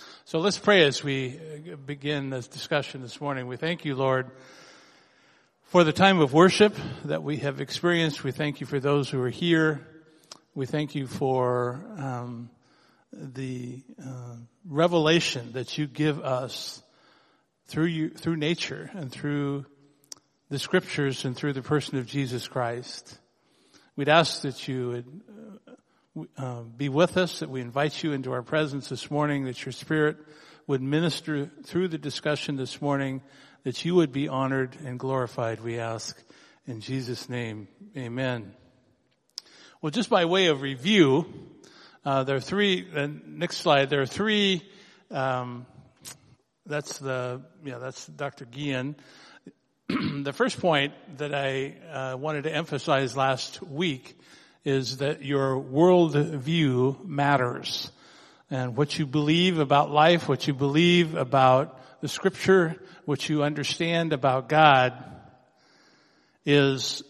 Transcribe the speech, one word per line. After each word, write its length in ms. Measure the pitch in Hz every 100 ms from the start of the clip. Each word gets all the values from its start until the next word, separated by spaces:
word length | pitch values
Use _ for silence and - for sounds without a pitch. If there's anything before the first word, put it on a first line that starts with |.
| - -
So 140 | - 165
let's 200 | 196 -
pray 260 | - 202
as 200 | 147 131
we, 340 | 143 135 127 143 160 151 165
uh, 60 | 151
begin 540 | 135 147 143 147 135
this 180 | 131 120
discussion 540 | - - 151 - 135
this 180 | 123 -
morning. 260 | 143 135 123
We 120 | 123
thank 260 | 160 170
you, 100 | 147
Lord, 360 | 131 135 131 123 - - - - - - _ _ _ _ _ _ _
for 200 | _ 180
the 80 | 160
time 260 | 160 190 185
of 120 | 139
worship 420 | 151 185 - 208 - - 127
that 180 | 143 156
we 140 | 147 151
have 200 | 143 135
experienced. 640 | 139 - 175 170 160 143
We 80 | 139
thank 300 | 123 151 139
you 40 | 131
for 140 | 143
those 300 | 139 143 135
who 100 | 135
are 80 | 127
here. 580 | 117 175 160 156 139 - - _ _ - - _
We 100 | 151
thank 300 | 131 151 147
you 120 | 147 127
for, 800 | - 135 131 123 123 123 131 214 202
um, 500 | 135 123 123 117 117 _ _ _ _ _ _
the, 720 | - 143 127 131 127 123 131 - - 131
uh, 300 | 127 120 117 117 _ 190
revelation 840 | 143 175 175 156 170 - 131 117
that 260 | 127 117 -
you 80 | 147
give 360 | 120 151 139
us 600 | 135 127 127 - - - _ _ _ _ _ _ _ _
through 220 | - 156 170
you, 240 | 160 156
through 260 | - 165 165
nature 540 | 147 170 - 139 -
and 180 | 196 135
through 540 | 127 147 143 143 139 139 _ _ _ - - _ _ -
the 80 | 139
scriptures 640 | - 185 - - 139 127
and 100 | 135
through 200 | 120 143
the 80 | 135
person 340 | - 147 - 135
of 100 | 117
Jesus 400 | 143 131 123 -
Christ. 720 | 131 120 120 - - - - _ _ _ _ _ _ _ -
We'd 140 | 143
ask 320 | 160 160 -
that 260 | 143 - -
you 200 | 127 123
would, 340 | 120 120 165 - 214 220 190 -
uh, 60 | - _ _ _
w-, 140 | 160 151 -
uh, 260 | 131 120
be 260 | 117 117 143
with 260 | 139 175 185
us, 220 | 175 -
that 100 | -
we 140 | 131
invite 420 | 120 127 151 -
you 80 | 160
into 200 | 139 131
our 100 | 127
presence 480 | 117 156 151 139 -
this 200 | 127 -
morning, 360 | 147 147 143 131
that 180 | 120
your 80 | 135
Spirit 460 | 120 - 156 151 156 - - - - -
would 160 | 135
minister 680 | 135 151 170 - - 147 143 -
through 240 | - 175 185
the 80 | 160
discussion 600 | 147 - 151 147 - 139
this 260 | 127 -
morning, 400 | 143 139 135 131 - - - _
that 220 | - - 165
you 80 |
would 180 | 180 151
be 160 | 135 147
honored 480 | 131 135 135 127 -
and 140 | 139 123
glorified, 640 | 131 131 120 - 113 110
we 180 | 117 117
ask 440 | 113 113 - - _ - _ _ -
in 160 | 113
Jesus' 480 | 104 131 123 123 -
name. 380 | 123 117 107 101 - - 139
Amen. 560 | 120 123 131 123 92 - _ _ _ _ _ _ _ - - - - _
Well, 120 | 156
just 180 | 170 202
by 160 | 202 165
way 220 | 190 180
of 120 | 139
review, 640 | 139 131 151 208 143 139 165 - - - - - - _ 143
uh, 160 | 135
there 120 | 131 135
are 40 |
three, 480 | - 196 202 180 180
the 200 | 151 147 151 -
next 320 | 151 175 -
slide, 320 | 170 143 135
there 100 | 143
are 60 | 131
three, 560 | - 214 208 196 180 - - - _ -
um, 560 | 156 131 127 123 120 123 - - _ - - _ _ _ _
that's 340 | - 147 - -
the, 440 | 135 127 123 127 135 _
yeah, 160 | 147 123
that's 280 | 127 - -
Doctor 400 | 151 143 - 123
Guillen. 500 | 127 147 127 135 151 - - - - - - _ _ -
<clears throat> 340 | - 156 143
The 100 | 139
first 260 | 135 247 -
point 360 | 180 147 147 - - 139
that 160 | 147
I, 400 | 143 139 135 135 - -
uh, 240 | 139 131 131
wanted 280 | 151 151
to 100 | 147
emphasize 600 | 156 165 143 - 135 135
last 460 | 131 135 131 - -
week 560 | - 139 180 127 - - - - _ _
is 340 | 143 135 123 131
that 240 | 143 156
your 380 | 139 143 135 131
worldview 1400 | 139 135 175 180 165 147 160 147 127 165 147 123 131 139
matters. 840 | 196 143 143 139 123 117 - - - - - - - _ -
And 260 | 135 127
what 240 | 117 147 -
you 60 |
believe 540 | 143 151 147 170 185 165
about 320 | 139 143 147
life, 380 | 147 160 175 -
what 180 | 131 -
you 80 |
believe 600 | 131 139 147 175 175 160
about 840 | 160 127 135 131 131 160 - - -
the 80 | 143
scripture, 680 | - 190 - - 190 165 170 - -
what 240 | - 139 -
you 140 | 151
understand 720 | 147 151 135 - 170 170 165
about 340 | 143 135 131 127
God 460 | 156 156 131 127 - - - - _ _ _ _ _ _ _ _ _ _ _ 147
is, 560 | 143 139 135 - -